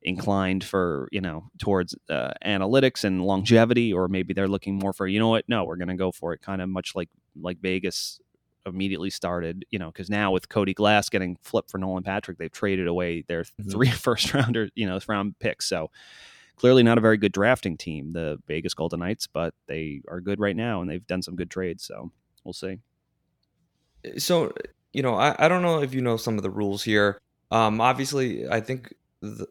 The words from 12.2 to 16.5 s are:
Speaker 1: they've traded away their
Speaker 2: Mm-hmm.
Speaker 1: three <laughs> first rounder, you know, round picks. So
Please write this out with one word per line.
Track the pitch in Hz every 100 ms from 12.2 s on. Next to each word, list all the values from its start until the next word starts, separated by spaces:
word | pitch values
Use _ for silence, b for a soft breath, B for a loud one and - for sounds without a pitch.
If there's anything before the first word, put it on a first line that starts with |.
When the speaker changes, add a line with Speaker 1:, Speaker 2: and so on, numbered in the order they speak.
| - 85
Speaker 1:
they've | 82
traded | - 101 95 87
away | 87 87 85 -
their | 85
Speaker 2:
Mm-hmm. | 85 - 98
Speaker 1:
three | 101 127
<laughs> |
first | 117 - 113 -
rounder, | 143 120 117 104
you | - 101
know, | 92 -
round | 101 101 -
picks. | 110 - -
So | 87 78 B B B B B B